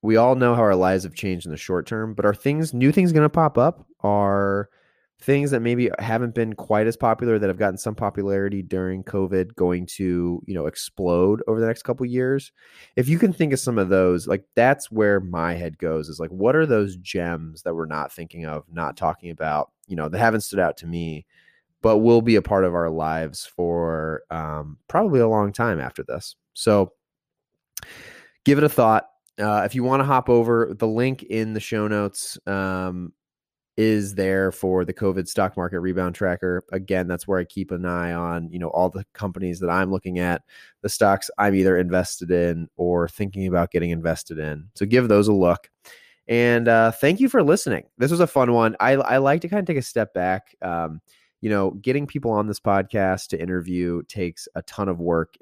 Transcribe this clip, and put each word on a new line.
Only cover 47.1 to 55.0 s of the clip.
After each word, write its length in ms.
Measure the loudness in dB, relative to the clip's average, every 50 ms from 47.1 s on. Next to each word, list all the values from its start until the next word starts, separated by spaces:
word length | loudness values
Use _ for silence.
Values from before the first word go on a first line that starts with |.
| 4 4
you 100 | 2 4
for 140 | 4 4 4
listening. 400 | 6 4 2 2 -2 -4 -4 -4 _ _ _
This 100 | 0 0
was 100 | 4 2
a 60 | 2
fun 260 | 2 4 2 2 4
one. 240 | 4 4 4 2 2 2
I, 140 | 2 2 2
I 240 | 2 2 2 2 2
like 240 | 4 2 2 0
to 60 | -2 -2
kinda 160 | -4 -4 -2
take 140 | -2 -2 -4
a 60 | -4
step 280 | -2 -2 -2 -2 -2
back. 440 | _ -2 -2 0 -2 -2 -4 _ _ _ -8
Um, 360 | -6 -4 -4 -4 -6 -8 -12 _ _ _ _ _ _ _ _
you 100 | -4 -2
know, 180 | 0 0 0 0
getting 380 | -2 -4 -4 -2 -2 -2 -2 -4
people 240 | -8 -6 -4 -2
on 160 | 0 0 0 -2
this 120 | -4 -4
podcast 680 | _ 2 2 2 0 0 -2 0 0 0 0 -2 -4 -8
to 120 | -6 -6
interview 600 | -4 -4 -4 -4 -4 -4 -4 -4 -2 -2 -2 -4 -6 _
takes 400 | -8 -6 -6 -6 -6 -10 -18 -12 _
a 80 | -12 -12
ton 260 | -12 -8 -6 -4 -4
of 100 | -4
work, 360 | -4